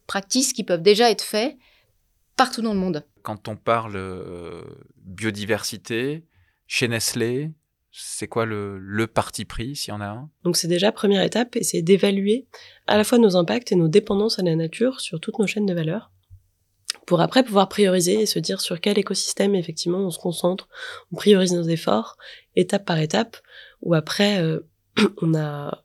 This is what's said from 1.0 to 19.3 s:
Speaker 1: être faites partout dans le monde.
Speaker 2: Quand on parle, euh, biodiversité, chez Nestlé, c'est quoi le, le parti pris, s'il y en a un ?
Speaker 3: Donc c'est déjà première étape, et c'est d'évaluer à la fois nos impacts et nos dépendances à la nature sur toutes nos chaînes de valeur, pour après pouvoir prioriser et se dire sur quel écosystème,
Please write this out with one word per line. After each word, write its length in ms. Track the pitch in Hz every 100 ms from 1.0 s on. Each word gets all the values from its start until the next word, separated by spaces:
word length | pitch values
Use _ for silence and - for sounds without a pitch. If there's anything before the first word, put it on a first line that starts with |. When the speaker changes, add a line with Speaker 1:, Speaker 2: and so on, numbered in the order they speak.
| 240
Speaker 1:
être 120 | 202
faites 340 | - 214 254 - _ _ _ _ _ _ _ -
partout 240 | 254 240
dans 120 | 220
le 60 | 202
monde. 240 | 185 147 - _
Speaker 2:
Quand 260 | - 104 -
on 80 | 107
parle, 400 | - 117 110 98
euh, 680 | 95 92 90 87 85 85 85 - - _
biodiversité, 1200 | 98 90 110 101 101 104 - 107 - 113 131 156 165 _ _ _ -
chez 200 | - 120
Nestlé, 640 | 113 - 123 117 127 156 156 _ _ _
c'est 360 | - - - 104
quoi 180 | 120 113
le, 340 | 104 101 98
le 280 | 95 107 110
parti 380 | - - - 104
pris, 300 | - 120 143
s'il 180 | -
y 20 | 104
en 40 |
a 60 | 101
un ? 220 | 110 151 _
Speaker 3:
Donc 120 | 180 170
c'est 120 | 165
déjà 240 | 175 202
première 320 | - 196 196
étape, 320 | 170 214 247 233
et 80 |
c'est 180 | 190 175
d'évaluer 680 | 170 196 202 196 202 233 - - - - -
à 100 | 208
la 60 |
fois 140 | 208 240
nos 180 | 220 180
impacts 360 | 175 247 -
et 40 | 185
nos 120 | 160
dépendances 520 | 202 214 196 220 208
à 40 |
la 120 | 180 160
nature 440 | 165 - 240 262
sur 200 | - 165
toutes 200 | - 226
nos 80 | 196
chaînes 180 | 214 202
de 80 |
valeur, 380 | 170 156 202 - _ _ - _ _ _ _ - - -
pour 160 | 175
après 220 | 165 262
pouvoir 260 | 254 202 190
prioriser 520 | - 196 185 170 214
et 40 | 208
se 140 | 170
dire 220 | 160 190
sur 180 | - 170
quel 180 | 208 208
écosystème, 580 | 196 190 -